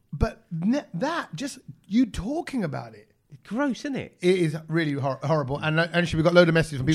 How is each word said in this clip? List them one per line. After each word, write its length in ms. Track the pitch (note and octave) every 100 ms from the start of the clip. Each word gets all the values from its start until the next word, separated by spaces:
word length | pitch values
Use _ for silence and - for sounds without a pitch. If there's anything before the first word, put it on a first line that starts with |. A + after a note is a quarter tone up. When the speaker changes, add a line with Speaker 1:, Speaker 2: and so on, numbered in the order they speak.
| _
Speaker 1:
But 340 | C#3 A3 - _
ne-, 300 | D#3+ F#3 C#4+ C#4+
that, 400 | E3+ C4+ E4 -
just 240 | D#3 C4+ - - - -
you 200 | G#3+ A#3+
talking 580 | - F#3+ D#4 - B3+
about 300 | E3+ C3 A#2
it. 140 | G#2+ - _ _
Speaker 2:
It's 180 | C#3+ -
gross, 300 | A3 C#4+ A3
isn't 160 | D4 B3
it? 200 | G2 -
Speaker 1:
It 180 | F3+ F#3
is 180 | D#3+ D#3+ D#3+
really 240 | D#3+ D3+
hor-, 260 | C#3 C3+ C3
horrible. 340 | C#3 D#3+ B2+ C#3
And, 220 | D#3 D#3
uh, 80 | E3+
actually, 260 | E3+ E3+ D#3+
we 40 |
got 100 | E3
a 20 | F3
load 100 | E3+
of 60 |
messages 240 | E3 D#3+ C#3
from 80 |
people 80 | C3